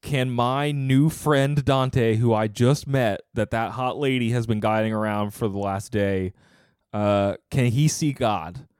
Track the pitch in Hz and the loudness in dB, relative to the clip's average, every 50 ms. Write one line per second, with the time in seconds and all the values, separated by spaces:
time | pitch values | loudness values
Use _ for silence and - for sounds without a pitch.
0 | - - 143 135 127 131 123 120 120 123 131 139 143 147 147 143 135 131 131 135 | -6 -4 -2 -2 -2 0 0 0 0 0 0 0 -2 -2 -2 -2 0 2 4 4
1 | 147 160 156 - - 147 151 135 135 139 147 143 131 127 135 135 131 127 - 135 | 4 4 0 -2 0 2 4 4 4 2 0 0 0 2 2 2 2 0 2 2
2 | 117 113 110 110 120 117 113 110 110 110 101 - 120 123 143 143 - 143 135 135 | 2 2 2 2 2 2 2 2 0 -2 0 2 4 4 4 2 0 -2 0 0
3 | 123 110 98 - - _ _ 120 107 - - 113 113 95 - 123 127 127 101 131 | 2 0 0 -2 -8 _ _ -4 -4 -2 -2 -4 -4 -4 -4 -4 -4 -4 -4 -2
4 | 147 135 131 127 120 113 120 123 113 113 113 107 104 110 110 110 110 110 110 107 | -2 -2 0 0 0 0 0 -2 0 0 -2 0 0 0 2 2 0 0 0 -2
5 | 110 107 104 104 104 104 101 - 120 107 95 98 101 98 98 98 101 - - 107 | -2 -2 -2 -2 -2 -4 -4 -4 -4 -4 -4 -4 -4 -4 -4 -4 -6 -4 -2 0
6 | 101 98 98 95 92 92 - _ _ _ _ _ _ _ _ _ _ _ - 107 | 0 0 0 -2 -2 -4 -6 _ _ _ _ _ _ _ _ _ _ _ -6 -2
7 | 104 104 101 101 101 101 98 - _ _ - 135 123 120 107 135 151 151 - - | 0 2 2 2 2 0 -2 -6 _ _ -2 0 0 2 2 2 2 0 0 0
8 | 165 151 135 - 127 110 104 92 78 80 90 131 143 _ _ | -4 -4 -2 -2 -2 -2 -2 -4 -6 -10 -14 -16 -20 _ _